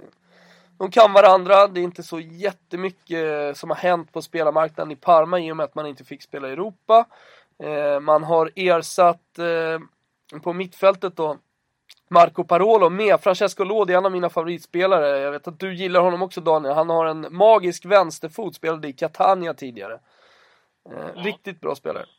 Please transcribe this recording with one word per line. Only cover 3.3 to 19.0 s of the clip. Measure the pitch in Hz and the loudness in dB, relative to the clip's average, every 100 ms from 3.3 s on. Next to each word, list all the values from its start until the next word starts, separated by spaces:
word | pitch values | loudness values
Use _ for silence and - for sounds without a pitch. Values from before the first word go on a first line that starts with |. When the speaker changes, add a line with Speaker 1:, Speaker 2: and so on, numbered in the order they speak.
| 151 147 143 | -6 -8 -8
Speaker 1:
som | 170 | -8
har | 151 | -4
hänt | 180 175 156 | -2 -2 -4
på | 160 | -14
spelarmarknaden | 156 160 156 151 160 160 156 | -10 -4 0 0 -2 -4 -10
i | 143 | -6
Parma | - 170 160 180 | 4 4 4 -2
i | 165 | -4
och | 160 | -6
med | |
att | 151 - | -8 -8
man | 151 | -10
inte | 135 | -12
fick | 131 143 | -18 -20
spela | - 147 135 | -16 -12 -10
i | |
Europa. | 135 208 185 - 226 233 _ _ _ _ - | -10 -10 -8 4 4 4 _ _ _ _ -16
Eh, | 147 151 147 143 | -8 -4 -2 -2
man | 151 151 | 0 0
har | 156 165 160 - | 2 0 -2 -2
ersatt, | 180 170 160 - 175 170 _ - | 0 0 -2 2 2 2 _ -10
eh, | 170 165 160 160 160 _ _ _ _ 147 | -6 -4 -4 -8 -12 _ _ _ _ -12
på | 165 | -8
mittfältet | 175 185 - 190 196 190 180 | -8 -8 0 2 2 -2 -6
då | 156 143 _ _ _ _ _ _ - | -6 -6 _ _ _ _ _ _ 0
Marco | 175 170 160 | 4 4 2
Parolo | 175 175 202 220 175 | 0 2 4 4 4
med | 185 214 165 | 2 2 2
Francesco | - 180 202 - | 2 0 -2 -4
Lodi, | 190 214 190 | -4 -2 0
en | 180 190 | 0 0
av | |
mina | 180 175 | -2 -4
favoritspelare. | 175 165 170 - 175 190 185 147 139 | -4 -6 -8 -8 -4 0 2 0 -2
Jag | 143 | -4
vet | 147 170 | -8 -14
att | 156 | -12
du | 190 175 | -10 -8
gillar | 185 180 | -2 2
honom | 180 175 | 2 0
också, | 185 185 | -6 -6
Daniel. | 165 156 139 | 0 0 0
Han | 147 165 | -2 0
har | 165 165 | 0 -2
en | 156 147 | -4 -8
magisk | 170 214 220 180 175 175 | 2 4 4 2 -6 2
vänsterfot, | 202 170 147 160 - - - | 2 2 -4 -14 -12 -12 -8
spelade | 160 160 151 | -8 -6 -8
i | |
Catania | 131 | -8